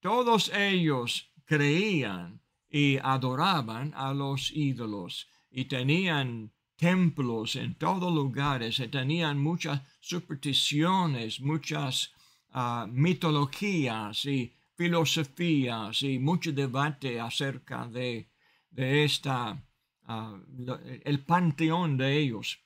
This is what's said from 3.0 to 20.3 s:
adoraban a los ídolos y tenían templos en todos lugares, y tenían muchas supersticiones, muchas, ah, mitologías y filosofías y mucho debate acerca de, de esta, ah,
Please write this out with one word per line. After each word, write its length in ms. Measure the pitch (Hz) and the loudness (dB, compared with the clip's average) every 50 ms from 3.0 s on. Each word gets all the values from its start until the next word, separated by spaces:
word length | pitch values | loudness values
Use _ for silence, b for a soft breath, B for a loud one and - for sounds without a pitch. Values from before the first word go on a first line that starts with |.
| - | 2
adoraban 880 | 131 135 131 127 127 127 131 160 196 190 160 123 110 110 113 131 151 - | 0 0 0 0 -2 0 2 2 2 2 0 -2 -4 -6 -6 -6 -8 -6
a 200 | - 135 135 139 | -6 -6 -4 -4
los 360 | 139 139 139 139 135 - - | -4 -2 -2 -4 -2 -4 -4
ídolos 800 | - 156 147 139 131 113 120 110 104 101 90 87 - - - b b b b b | -2 0 0 0 0 -2 -4 -6 -6 -6 -8 -8 -10 -12 -14 b b b b b
y 160 | b 127 131 | b -8 -6
tenían 840 | 135 143 127 127 135 151 175 190 185 160 143 135 127 117 117 110 107 _ _ _ _ _ | -4 -4 -2 2 2 2 2 2 0 0 0 -2 -2 -6 -8 -10 -12 _ _ _ _ _
templos 800 | _ 156 170 180 185 180 165 139 - 135 123 117 113 110 113 - | _ 2 4 4 6 4 4 4 2 -2 0 0 -2 -2 -4 -4
en 180 | 127 117 120 - | -4 -4 -6 -6
todos 360 | - 156 165 185 190 180 180 | -2 0 0 0 0 0 0
lugares, 720 | 170 156 143 135 117 135 139 147 139 127 113 113 113 - | 0 0 0 0 -2 -2 0 0 0 -2 -2 -2 -2 -4
y 80 | 131 113 | -4 -2
tenían 500 | - 139 127 135 156 170 170 151 143 143 | -4 -2 0 0 0 0 0 0 0 0
muchas 440 | 139 156 175 170 - 160 143 139 135 B B B | 0 0 0 -2 -2 -2 -4 -4 -4 B B B
supersticiones, 1400 | B - 175 175 165 - - 131 - 147 135 - - - 143 147 156 175 190 190 180 165 139 123 113 113 110 - 127 | B -6 -6 -6 -6 -6 -10 -6 -4 0 2 2 2 2 2 4 4 4 4 4 4 2 0 0 -2 -4 -6 -4 -2
muchas, 720 | 143 156 160 - - 156 151 147 131 131 - - - b b b b b b b _ _ | -2 -2 -2 -2 -4 -4 -4 -2 -2 -2 -2 -4 -4 b b b b b b b _ _
ah, 340 | 127 127 120 120 120 113 101 | -4 -2 -2 -2 -4 -6 -4
mitologías 1400 | 120 127 147 175 185 175 - 165 151 147 143 139 - - 196 208 196 170 139 123 113 110 107 104 104 - - | 0 2 4 4 4 2 2 2 4 4 2 0 -2 -4 -2 -2 0 0 0 0 -2 -2 -6 -4 -4 -4 -2
y 300 | 143 139 135 120 117 b b b b b | 0 0 -2 -2 -4 b b b b b
filosofías 1300 | - 170 175 170 170 165 - - 165 156 - - - 175 170 160 143 131 120 117 113 107 101 110 - - | -2 0 2 4 4 2 2 2 0 -2 -4 -4 -2 2 4 4 4 4 2 -2 -4 -6 -4 -4 -2 -2
y 160 | 139 135 127 | 0 -2 0
mucho 320 | 131 147 180 175 - 165 | 2 2 2 0 0 -2
debate 680 | 147 135 139 135 123 135 143 151 151 - - 135 120 117 | -2 -2 -2 -2 0 0 0 0 -2 -4 -6 -6 -4 -4
acerca 680 | 117 117 - - 147 139 131 131 _ - 127 123 120 | -6 -6 -4 -4 -4 -4 -4 -8 _ -12 -10 -10 -10
de, 440 | 120 113 123 127 123 120 113 - b b b b b b b b b | -8 -6 -4 -4 -4 -4 -6 -8 b b b b b b b b b
de 340 | _ - 131 127 135 147 151 | _ -2 0 2 4 4 4
esta, 580 | 147 143 - - 143 131 123 120 110 98 - - _ _ _ _ _ _ _ _ | 4 2 0 -2 -2 -2 -2 -2 -4 -8 -10 -14 _ _ _ _ _ _ _ _
ah, 340 | 117 113 113 110 110 | -10 -8 -8 -8 -10